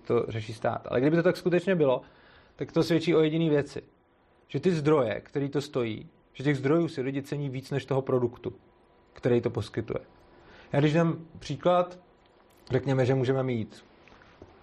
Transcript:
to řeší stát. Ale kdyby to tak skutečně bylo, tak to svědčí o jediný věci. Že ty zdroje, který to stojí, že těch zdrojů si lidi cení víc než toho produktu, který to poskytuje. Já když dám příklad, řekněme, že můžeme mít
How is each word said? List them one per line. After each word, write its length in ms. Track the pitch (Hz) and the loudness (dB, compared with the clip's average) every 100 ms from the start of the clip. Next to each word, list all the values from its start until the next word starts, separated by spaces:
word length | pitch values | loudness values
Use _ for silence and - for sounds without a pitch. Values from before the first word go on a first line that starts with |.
| - | -2
to 180 | 117 - | 0 0
řeší 260 | 110 107 | -6 -10
stát. 340 | 107 120 113 - | -6 -4 -4 -2
Ale 120 | 120 | 0
kdyby 160 | 139 170 | 2 4
to 60 | |
tak 140 | 175 175 | 2 0
skutečně 380 | 180 170 185 180 | 0 0 0 2
bylo, 260 | 143 127 - - - - _ - | 2 2 -2 -20 -20 -20 _ -12
tak 160 | 143 | -4
to 120 | 165 | 0
svědčí 320 | 160 165 160 156 | 2 2 4 4
o 60 | |
jediný 280 | 156 160 165 | 4 2 2
věci. 320 | 147 143 - - _ _ _ _ _ _ | 2 0 -8 -16 _ _ _ _ _ _
Že 120 | 139 | -2
ty 120 | 175 | 0
zdroje, 500 | 165 143 156 117 101 | 2 2 4 2 -2
který 280 | - 147 139 | -6 -4 -2
to 120 | 143 | -2
stojí, 480 | 139 135 117 107 - _ _ | -4 -2 -2 -4 -12 _ _
že 100 | - | -4
těch 140 | 135 139 | -2 0
zdrojů 300 | 135 165 165 | 2 2 2
si 140 | - | -2
lidi 200 | 127 139 | -4 -6
cení 280 | 135 143 143 | -6 -6 -6
víc 220 | 127 131 | -8 -6
než 140 | 139 - | -6 -2
toho 160 | 135 | -4
produktu, 520 | 135 127 120 - - - _ _ _ _ _ | 0 0 0 -4 -12 -14 _ _ _ _ _
který 280 | - 131 120 | -6 0 2
to 80 | 117 | 0
poskytuje. 500 | 117 104 - 110 - - _ _ - - - - | -4 -6 -8 -6 -8 -8 _ _ -20 -20 -20 -4
Já 80 | 139 | 0
když 140 | 151 | 2
dám 320 | 160 165 143 - - | 4 2 0 -8 -18
příklad, 600 | - 143 175 180 175 - - _ _ _ _ _ - | -10 -2 2 2 2 -6 -20 _ _ _ _ _ -4
řekněme, 340 | 127 139 131 123 | -2 0 0 2
že 100 | 135 | 2
můžeme 280 | 123 135 | 2 0
mít 420 | 131 117 107 - - - - - - - - - | 0 -4 -6 -10 -20 -20 -20 -20 -20 -20 -20 -18